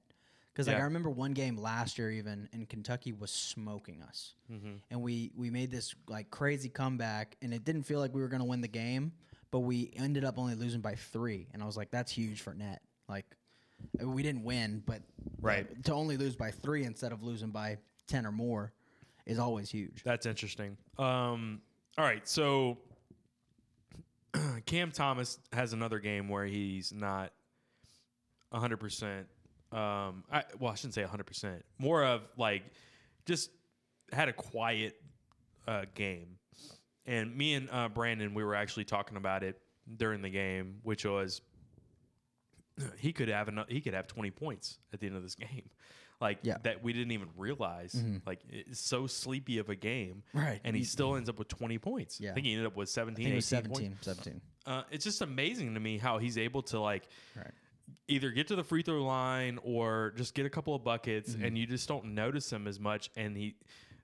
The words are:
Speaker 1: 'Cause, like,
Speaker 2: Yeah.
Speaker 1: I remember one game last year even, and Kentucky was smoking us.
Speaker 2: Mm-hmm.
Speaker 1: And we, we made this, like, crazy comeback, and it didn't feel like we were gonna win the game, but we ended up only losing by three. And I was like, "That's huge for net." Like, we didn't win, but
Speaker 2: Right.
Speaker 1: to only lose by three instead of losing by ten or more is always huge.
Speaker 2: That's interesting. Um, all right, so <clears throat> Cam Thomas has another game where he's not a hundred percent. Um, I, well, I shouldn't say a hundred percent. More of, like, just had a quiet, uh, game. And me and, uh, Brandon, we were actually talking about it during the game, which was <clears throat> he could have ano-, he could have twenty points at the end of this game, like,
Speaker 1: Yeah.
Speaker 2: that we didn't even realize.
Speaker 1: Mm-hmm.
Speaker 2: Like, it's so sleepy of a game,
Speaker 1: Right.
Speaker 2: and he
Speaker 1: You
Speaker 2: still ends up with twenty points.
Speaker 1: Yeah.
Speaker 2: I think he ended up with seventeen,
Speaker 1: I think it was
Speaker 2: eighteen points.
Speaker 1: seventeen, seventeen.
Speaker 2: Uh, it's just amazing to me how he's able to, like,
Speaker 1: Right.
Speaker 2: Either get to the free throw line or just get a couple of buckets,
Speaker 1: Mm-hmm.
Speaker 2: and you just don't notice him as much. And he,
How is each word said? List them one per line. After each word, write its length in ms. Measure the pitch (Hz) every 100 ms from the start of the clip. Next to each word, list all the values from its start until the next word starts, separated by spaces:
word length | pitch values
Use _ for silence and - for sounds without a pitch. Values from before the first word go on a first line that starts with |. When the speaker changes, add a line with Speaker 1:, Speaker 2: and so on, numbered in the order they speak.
| _ _ _ - _ -
Speaker 1:
'Cause, 120 | 139
like, 80 | 120
Speaker 2:
Yeah. 40 |
Speaker 1:
I 40 | 143
remember 240 | 170 160
one 240 | 127 135
game 240 | 139 131 110
last 400 | 110 113 113 -
year 120 | 110
even, 360 | 110 104 101 104
and 160 | 113 110
Kentucky 420 | 113 104 123 127
was 200 | 104 104
smoking 680 | - - - 107 104 - 78
us. 340 | 78 - - - -
Speaker 2:
Mm-hmm. 260 | 110 104 101 -
Speaker 1:
And 100 | 123
we, 300 | 120 120 117 -
we 140 | 120
made 200 | 123 127
this, 240 | 123 - - -
like, 220 | 107 104
crazy 380 | - 143 147 131
comeback, 680 | 135 131 127 113 107 110 -
and 120 | 127
it 120 | 117 127
didn't 180 | 160
feel 160 | 135 147
like 140 | 135
we 80 | 135
were 60 | 127
gonna 160 | 127 123
win 160 | 123
the 60 | 117
game, 420 | 117 117 127 156 - - - -
but 80 | 127
we 320 | 123 123 120
ended 300 | - 139 139
up 160 | 135 120
only 160 | 127 113
losing 240 | 120 117
by 160 | 107 -
three. 520 | - 110 117 98 120
And 80 | 107
I 40 | 107
was 100 | 104
like, 160 | 104
"That's 200 | 123 123
huge 260 | - 113 107
for 120 | -
net." 280 | 87 104 92 - _ -
Like, 160 | 98 - - _ _ _ - - -
we 220 | 127 131
didn't 200 | 147 131 113
win, 380 | 123 110 107 110
but 160 | 110 - - - -
Speaker 2:
Right. 420 | 107 101 98 123
Speaker 1:
to 100 | 143
only 220 | 147 156 135
lose 220 | 139 117
by 140 | 110
three 340 | - 135 151 127
instead 260 | 107 120
of 120 | 113
losing 280 | 117 117 110
by 260 | 107 107 104 - _ -
ten 180 | 135 110
or 60 |
more 400 | 107 120 110 104 - _ _ - - -
is 140 | 113
always 300 | 120 113 95
huge. 340 | 107 98 -
Speaker 2:
That's 220 | 123 117 117
interesting. 500 | 107 104 - 101 101 - -
Um, 640 | 131 127 123 117 110 107 - _ _ -
all 60 |
right, 240 | 147 107 -
so 500 | 160 143 139 127 120 - - - - _ _ _ _ _ _ _ - - _ _
<clears throat> 320 | 160 151 117 -
Cam 260 | 170 175
Thomas 480 | 147 143 127 123 - -
has 200 | 117 123
another 260 | 113 113 110
game 300 | 104 101 101
where 160 | 101 101
he's 480 | 101 101 95 90
not 380 | 104 101 98 95 - _ _ _ _ - - _ _ _ _ _
a 80 | 117
hundred 180 | 117 110
percent. 500 | 107 - 104 98 92 - - - _
Um, 520 | 110 104 101 98 92 -
I, 120 | 147 - 104
well, 120 | 123
I 40 | 107
shouldn't 180 | 131 107
say 80 |
a 40 | 95
hundred 180 | 101 -
percent. 380 | - 104 90 - -
More 260 | 135 165
of, 180 | 135 117 110 -
like, 260 | 110 101 98 - - - - - -
just 260 | 170 - - _ _ _ _ -
had 160 | 127 147
a 60 |
quiet, 680 | - - 113 117 110 110 - - - _ _ _ _ -
uh, 180 | 107 95 -
game. 420 | 101 87 85 90 _ - - - _ _ -
And 300 | 120 110 127
me 180 | 151
and, 160 | 143 131
uh, 160 | 123 117
Brandon, 440 | 110 117 110 104
we 100 | 104
were 120 | 104 104
actually 280 | 104 - 101
talking 300 | 104 101 101
about 260 | 98 95
it 160 | 95 95 _ _ - 110
during 240 | 110 107
the 80 | 95
game, 500 | 98 95 92 92 101
which 220 | 113 104 104
was 360 | 98 95 95 - - - - - _ _ _ _ _ _ - _ -
<clears throat> 200 | 135 -
he 160 | 151
could 160 | 160 113
have 180 | 104 107
ano-, 180 | 107 107
he 140 | 127
could 120 | 127
have 140 | 95 -
twenty 240 | 117 104
points 460 | - 151 104 - - _
at 60 | 104
the 80 | 101
end 80 | 95
of 80 |
this 120 | 90 -
game, 340 | 107 127 - - - - - -
like, 200 | 110 101
Speaker 1:
Yeah. 140 | 117 113
Speaker 2:
that 200 | 117 101
we 80 | 117
didn't 180 | 117 120
even 160 | 110 90 85
realize. 560 | 101 143 95 87 90
Speaker 1:
Mm-hmm. 240 | 123 113 95 95
Speaker 2:
Like, 140 | 92 -
it's 300 | 110 - 127
so 260 | - 127 135
sleepy 500 | - 131 131 131 113
of 100 | 101
a 60 | 98
game, 480 | 104 127 92 95 -
Speaker 1:
Right. 260 | 143 151 101 117
Speaker 2:
and 100 | 113
he 60 |
Speaker 1:
You 40 | 123
Speaker 2:
still 300 | - 135 139
ends 140 | 117
up 100 | 107
with 80 | 107
twenty 300 | - 117 113
points. 420 | 196 254 - -
Speaker 1:
Yeah. 120 | 101
Speaker 2:
I 20 |
think 120 | 95 139
he 60 |
ended 140 | 110 113
up 80 | 98
with 140 | 98
seventeen, 360 | - 113 110 123
Speaker 1:
I 20 |
think 40 |
it 20 | 107
was 160 | -
Speaker 2:
eighteen 160 | 123 110
points. 80 | -
Speaker 1:
seventeen, 180 | 101 98
seventeen. 400 | - 90 - - - - -
Speaker 2:
Uh, 180 | 131 -
it's 140 | 147 208
just 160 | 202
amazing 520 | 165 131 151 247 127 110
to 40 |
me 180 | 110 107
how 200 | 123 110
he's 200 | 120 113
able 240 | 113 135
to, 160 | - 110
like, 280 | 104 98 - - - -
Speaker 1:
Right. 160 | 78 - - - - - -
Speaker 2:
Either 220 | 139 131
get 160 | 117 147
to 60 | 196
the 80 |
free 180 | 151 165
throw 200 | 170 156
line 560 | 131 131 127 127 127 120
or 500 | 123 117 113 110 110 113
just 160 | 123
get 120 | - 139
a 40 |
couple 260 | 160 156 143
of 80 |
buckets, 500 | 117 117 120 107 107
Speaker 1:
Mm-hmm. 120 | 110 117
Speaker 2:
and 120 | 113
you 80 | 113
just 220 | 123 -
don't 260 | 147 107
notice 380 | 104 117 143 -
him 160 | 113 104
as 120 | 98
much. 300 | 104 107 - -
And 200 | 107 104
he, 180 | 104 - - - - -